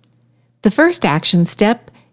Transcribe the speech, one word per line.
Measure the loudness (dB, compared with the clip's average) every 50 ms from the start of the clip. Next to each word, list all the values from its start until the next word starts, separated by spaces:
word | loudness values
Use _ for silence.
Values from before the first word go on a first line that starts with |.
| _ _ _ _ _ _ _ _ _ _ _ _ -4
The | -2
first | 0 2 0 0 0 -2 -2
action | -2 -2 -2 -2 0 0 0 0
step | -2 -2 -2 0 0 0 -2 -8 -18 _ _ _ _